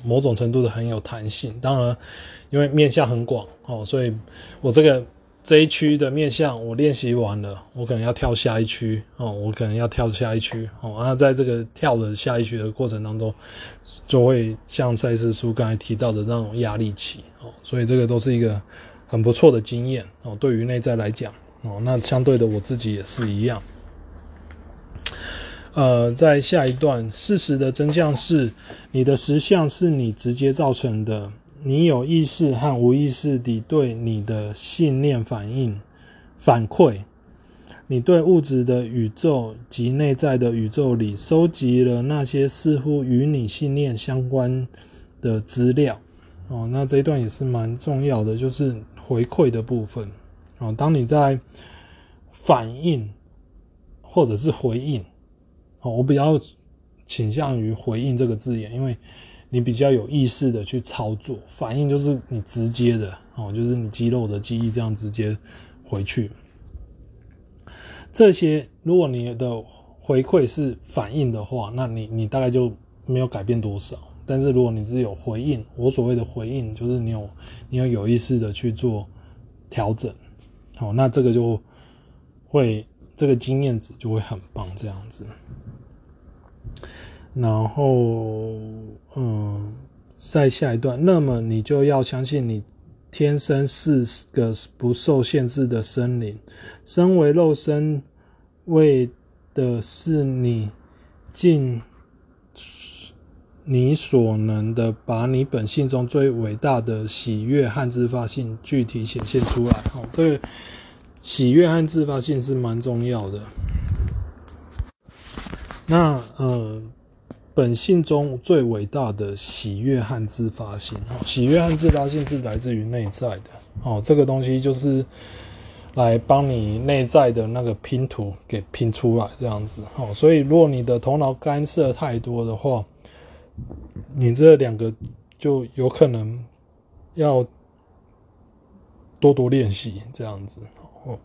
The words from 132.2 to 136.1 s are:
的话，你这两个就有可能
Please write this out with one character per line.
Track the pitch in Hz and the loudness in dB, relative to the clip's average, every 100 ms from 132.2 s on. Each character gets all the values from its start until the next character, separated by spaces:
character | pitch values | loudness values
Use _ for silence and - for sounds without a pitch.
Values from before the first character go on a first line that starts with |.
| 117 117 | -4 -4
的 | 113 107 | -4 -4
话， | 139 120 101 _ - - - - - - - - - - - | -2 -2 -4 _ -20 -20 -20 -20 -20 -16 -16 -16 -16 -18 -10
你 | 135 120 | -2 0
这 | 120 156 151 | 6 8 8
两 | 127 | 6
个 | 110 113 110 113 - _ _ | -2 -4 -6 -14 -18 _ _
就 | 147 135 120 | -2 -2 -2
有 | - 131 | -2 0
可 | - | 4
能 | 147 | 4